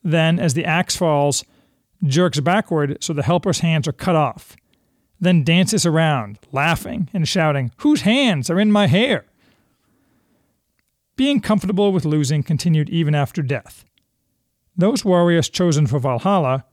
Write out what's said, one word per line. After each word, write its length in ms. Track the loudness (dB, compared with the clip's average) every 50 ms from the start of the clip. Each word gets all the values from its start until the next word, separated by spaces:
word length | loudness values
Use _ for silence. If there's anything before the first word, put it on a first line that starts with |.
Then, 380 | _ 0 0 2 2 2 2 2
as 140 | 0 0 0
the 100 | 0 -2
axe 320 | -2 -2 -2 -2 -4 -4
falls, 480 | -2 0 0 2 2 2 0 -2 -2 -6 _ _ _ _ _ _ _ _ _ _ _ -2
jerks 360 | 0 2 2 2 2 0 -2
backward 580 | 0 0 0 0 0 -2 -2 -2 -2 -2 -4 -6
so 120 | -6 -6
the 100 | -4 -4
helper's 380 | 0 0 0 0 0 -2 -2 0
hands 280 | 0 0 0 0 -2 -4
are 40 |
cut 240 | -6 -6 -2 0 0
off, 400 | 0 0 -2 -4 -8 -20 -20 -20 _ _ _ _ _ _ _ _ _ _ _ _ _
then 260 | 0 2 4 4 4
dances 420 | 2 2 2 2 2 0 0 0
around, 520 | 2 2 2 2 2 0 -2 -4 -8 -14 -20 -20 _
laughing 560 | -6 -4 -2 -2 -2 -2 -4 -8 -6 -6 -8 -6 -4
and 120 | -4 -2
shouting, 440 | -2 0 0 0 2 0 0 -4 -6 -8 _
"Whose 240 | 0 2 2 2
hands 480 | 2 2 2 2 2 2 0 0 -2 -2
are 100 | 0 2
in 100 | 2 4
my 180 | 4 4 4 4
hair?" 360 | 4 2 2 2 0 -2 -4 _ _ _ _ _ _ _ _ _ _ _ _ _ _ _ _ _ _ _ _ _ _ _ _ _ _ _ _ _ _ _ _ _ _ _ _ _ _
Being 240 | -2 -2 0 0 -2
comfortable 520 | 0 0 -2 0 0 -2 -2 0 0 2
with 120 | 0 0 0
losing 380 | 0 0 0 0 0 -2 -2
continued 480 | -2 -2 -4 -2 0 0 0 0 -2 -2
even 240 | -2 -2 0 0 0
after 260 | 0 -2 -2 -4 -6
death. 460 | -4 -4 -4 -6 -8 -14 -20 -20 _ _ _ _ _ _ _ _ _ _ _ _ _ _ _ _ _ _ _
Those 300 | 0 0 0 0 0 0
warriors 420 | 2 2 4 4 4 4 2 0 -2
chosen 380 | -2 -2 0 0 2 2 0
for 120 | 0 0 -2
Valhalla 680 | -2 -2 -4 -2 0 0 0 2 0 0 -2 -4 -6 _